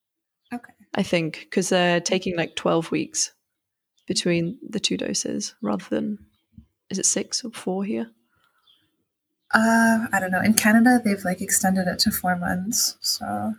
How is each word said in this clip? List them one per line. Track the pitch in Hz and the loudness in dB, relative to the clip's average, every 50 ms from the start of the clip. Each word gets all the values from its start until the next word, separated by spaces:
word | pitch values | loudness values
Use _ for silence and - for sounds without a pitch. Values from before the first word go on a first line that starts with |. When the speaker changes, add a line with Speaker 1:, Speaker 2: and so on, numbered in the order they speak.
| _ _ _ _ _ _ _ _ _ _ | _ _ _ _ _ _ _ _ _ _
Speaker 1:
Okay. | 240 240 - - _ _ _ _ - | -14 -14 -14 -18 _ _ _ _ -4
Speaker 2:
I | 208 | -4
think, | 190 - - 170 165 156 - - - - | 0 0 0 0 0 -2 -4 -10 -14 -4
'cause | - 202 180 - | -2 -2 0 2
they're | 185 180 175 175 175 175 | 2 2 4 4 2 2
taking, | 175 - 190 185 - 190 175 | 2 0 -2 0 0 -2 -2
like, | 170 160 - - | -2 -4 -4 -4
twelve | - - 180 170 165 165 - | -2 0 2 2 2 0 0
weeks | - 156 - - - - - - - _ _ _ _ _ _ _ _ _ _ _ _ _ _ | -2 -4 -4 -4 -4 -4 -4 -4 -6 _ _ _ _ _ _ _ _ _ _ _ _ _ _
between | - - - - 180 170 170 170 170 240 - - | -4 -4 -2 0 2 0 0 0 -2 -6 -8 -12
the | - - 202 | -10 -6 -4
two | - - 196 | -4 -4 -4
doses | - - - 202 - - - - 208 208 - - _ | -4 -4 -4 -4 -4 -4 -4 -6 -6 -8 -8 -10 _
rather | 214 202 208 185 - - | -4 -4 -4 -4 -4 -4
than, | 208 220 220 214 214 - - - _ _ _ _ _ - - _ _ _ _ - | -4 -4 -2 -4 -6 -8 -12 -20 _ _ _ _ _ -20 -20 _ _ _ _ -10
is | 208 196 | -6 -2
it | - | -2
six | - - 190 214 - - - - | 0 0 -2 -4 -4 -6 -8 -8
or | 226 | -10
four | - - - 185 185 190 196 | -12 -8 -6 -4 -4 -4 -4
here? | 196 220 226 233 226 - _ _ _ _ _ _ _ _ _ _ _ _ _ _ _ _ _ _ _ _ _ _ _ _ _ _ - | -4 -4 -4 -6 -8 -12 _ _ _ _ _ _ _ _ _ _ _ _ _ _ _ _ _ _ _ _ _ _ _ _ _ _ 0
Speaker 1:
Uh, | - 226 220 226 226 226 226 226 226 226 226 233 | 2 4 4 4 4 6 6 4 4 2 0 0
I | - 190 | -2 -2
don't | 185 185 | 0 0
know. | 185 180 | -2 2
In | - 214 220 | 2 2 4
Canada, | - - 214 214 233 226 254 254 240 233 | 4 6 6 6 8 8 6 6 4 4
they've, | 208 196 196 - | 0 -2 -2 -2
like, | 180 180 - | -4 -4 -4
extended | 196 196 - - - 190 190 185 180 | -4 -2 -2 0 2 2 2 2 0
it | 180 - - | -2 -2 0
to | - 220 | 0 0
four | 208 - - 185 180 | 0 0 0 -2 -2
months, | 180 175 180 180 180 185 208 240 - - - - - | 0 -2 -4 -4 -4 -4 -2 -2 -2 -2 -2 -4 -4
so. | - - - - 214 202 208 208 208 220 214 | -4 -4 -4 -4 -4 -6 -4 -4 -4 -4 -6